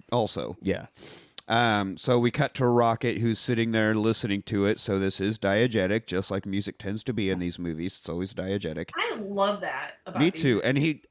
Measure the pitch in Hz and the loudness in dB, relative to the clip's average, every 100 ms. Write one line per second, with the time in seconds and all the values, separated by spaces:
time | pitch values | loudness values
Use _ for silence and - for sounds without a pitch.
0 | - 120 107 - 60 92 92 - - - | -2 -2 0 -4 -8 -4 -2 -2 -4 -18
1 | - - - - - 117 117 104 98 87 | -20 -20 -20 -10 0 2 4 2 0 -2
2 | - 120 120 - 139 - 120 120 117 113 | 2 4 2 0 -2 2 4 6 4 2
3 | 120 95 113 110 - 117 113 110 107 110 | 0 0 0 0 0 0 2 2 2 4
4 | 113 107 110 98 - 101 98 110 - 98 | 2 2 0 -2 -2 2 2 0 0 0
5 | 98 - 98 110 98 101 123 107 92 113 | 0 0 -2 0 2 4 4 2 2 0
6 | - 90 - 98 101 98 101 - 95 110 | -2 -4 -2 -4 -4 -4 -4 -8 -8 -6
7 | - 110 95 90 90 85 85 80 90 - | -4 -2 0 0 -2 -4 -6 -4 -6 -8
8 | - 87 98 - 95 101 85 80 - 330 | -8 -6 -6 -4 -4 -2 -4 -6 -8 -6
9 | 466 240 196 196 202 196 165 135 147 - | -4 -6 -4 0 0 0 -6 -8 -10 -14
10 | - - 160 160 143 104 120 139 160 143 | -8 0 0 2 2 4 2 2 0 -2
11 | _ | _